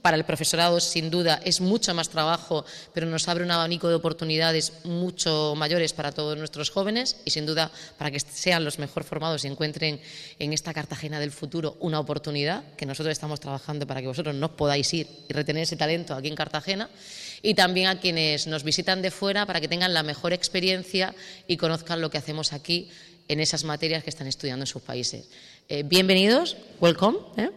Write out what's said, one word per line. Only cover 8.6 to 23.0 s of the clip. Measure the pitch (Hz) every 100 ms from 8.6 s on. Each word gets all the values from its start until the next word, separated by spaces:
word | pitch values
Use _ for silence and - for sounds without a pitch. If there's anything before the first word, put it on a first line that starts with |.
| 151
los | 147
mejor | 143 - 143
formados | 151 160 151 135
y |
encuentren | 139 151 151 156 147 - - - -
en | 147
esta | 151 -
Cartagena | 156 147 143 156 151
del | 147
futuro | 143 147 165 156 -
una | 175 156
oportunidad, | 147 143 151 147 147 202 - -
que | 139
nosotros | 139 156
estamos | 151 151 151
trabajando | 143 139 - 147 143
para | 135
que | 131
vosotros | 131 151 139
no | 156
os |
podáis | - 147 143 -
ir | 165 151 - -
y |
retener | 147 147 151
ese | 165 156
talento | 151 170 165
aquí | 135 139
en | 151
Cartagena. | 151 151 185 196 220 - - - - -
Y | 208
también | 202 180 180 185
a | 185
quienes | 185 165 156 147 160
nos | 156
visitan | 147 151 180 190
de | 185
fuera | - 196 196 202
para | 170
que | 151
tengan | 170 180
la | 165
mejor | 151 143 170
experiencia | 180 - 190 185 185 180 190 185 - - - -
y | 170
conozcan | 160 160 165 170
lo | 156
que | 151
hacemos | 147 151 151
aquí | 143 - 175 - -